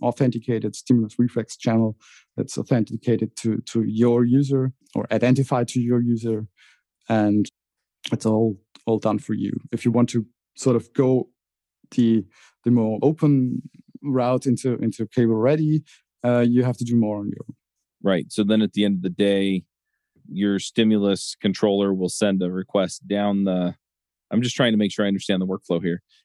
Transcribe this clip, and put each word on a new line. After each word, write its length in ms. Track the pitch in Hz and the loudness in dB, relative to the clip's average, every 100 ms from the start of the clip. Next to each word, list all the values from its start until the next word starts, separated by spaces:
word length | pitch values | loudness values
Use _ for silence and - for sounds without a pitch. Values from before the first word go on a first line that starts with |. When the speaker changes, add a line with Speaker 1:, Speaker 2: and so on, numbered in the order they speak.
Speaker 1:
authenticated 720 | 120 - 131 117 110 113 107 - | -2 0 0 0 -2 -2 -4 -4
stimulus 420 | - 123 107 - | 0 2 2 0
reflex 400 | 123 117 107 - | -2 -2 -8 -6
channel 400 | - 113 110 107 _ - _ - | 0 2 0 -4 _ -20 _ -10
that's 180 | - - | -8 -6
authenticated 800 | 117 120 104 113 - 110 110 - | -2 0 -2 -4 -2 -2 -2 -6
to, 200 | 117 113 - | -4 -4 -4
to 180 | 113 | -2
your 400 | 107 110 120 120 | -2 0 2 4
user 500 | 120 135 139 139 131 - _ | 4 2 2 0 -2 -6 _
or 140 | - 104 | -8 -2
identified 560 | 110 123 135 131 127 117 | 0 2 2 2 0 -2
to 100 | 127 | -2
your 200 | 120 123 | 0 0
user. 440 | 120 113 117 110 107 _ _ _ _ _ - | 0 0 -2 -4 -6 _ _ _ _ _ -2
And 400 | 113 104 104 101 - _ _ _ _ - | 0 2 2 0 -6 _ _ _ _ -8
it's 160 | 127 110 | -4 0
all, 320 | 110 113 98 _ - - | 0 0 -2 _ -10 -4
all 140 | 110 | -2
done 180 | 110 104 | 0 -2
for 160 | - | -4
you. 200 | 107 104 - - | -4 -4 -6 -8
If 140 | 117 123 | -4 0
you 60 | |
want 180 | 120 117 | 2 2
to 180 | 117 107 _ _ - | 0 -6 _ _ -4
sort 200 | 135 120 | 0 0
of 180 | - | 0
go 360 | - 131 127 - _ _ _ _ _ _ - | 0 2 2 -2 _ _ _ _ _ _ 0
the, 280 | 117 113 101 _ _ _ | 2 2 -2 _ _ _
the 80 | 120 | 0
more 280 | 120 110 107 | 2 2 0
open 600 | 139 160 151 139 127 - - - _ - | 0 2 2 4 2 -2 -8 -18 _ -12
route 420 | - 127 123 127 139 | -4 0 0 0 0
into, 300 | 117 131 120 | 0 -2 -2
into 320 | 117 - 110 | -2 -4 -4
cable 280 | - 117 110 | 0 2 2
ready, 480 | 120 156 156 156 - _ _ _ | 2 2 2 0 -4 _ _ _
uh, 220 | 120 120 120 | 0 2 2
you 160 | 123 | 2
have 140 | 127 120 | 2 -2
to 60 | |
do 120 | 120 120 | 0 0
more 220 | 107 104 | 0 -2
on 120 | 104 | -6
your 140 | - - | -10 -14
own. 60 | - _ _ _ _ | -20 _ _ _ _
Speaker 2:
Right. 280 | 98 90 - | 0 0 -2
So 120 | - | -2
then 180 | 104 110 | 0 2
at 120 | 104 | 0
the 120 | 101 104 | 0 0
end 120 | 95 | 0
of 40 | |
the 80 | 92 | -2
day, 540 | 87 101 98 98 92 - _ _ _ _ _ - | 0 0 2 0 -2 -6 _ _ _ _ _ -12
your 280 | 95 101 98 | -4 -2 -2
stimulus 760 | - - 110 107 101 95 - - | -2 0 2 2 2 0 -4 -6
controller 500 | 104 92 107 101 98 | -4 0 0 2 0
will 180 | 95 92 | 0 -2
send 340 | - 104 98 | -2 0 0
a 80 | 90 | -2
request 560 | 92 92 101 90 - 92 | -4 -2 -2 -2 -4 -6
down 380 | 101 101 98 98 | -2 0 0 0
the, 280 | 92 90 90 _ _ _ _ - | -2 -2 -6 _ _ _ _ -6
I'm 140 | 104 | -2
just 120 | 123 - | -2 0
trying 180 | 123 | 0
to 40 | 107 | 2
make 140 | 104 | 0
sure 120 | - | 0
I 40 | 101 | -2
understand 340 | 98 - 95 | -2 -2 -2
the 60 | 92 | -2
workflow 340 | 92 - 85 | -6 -4 -2
here. 220 | 85 87 - _ | -2 -6 -8 _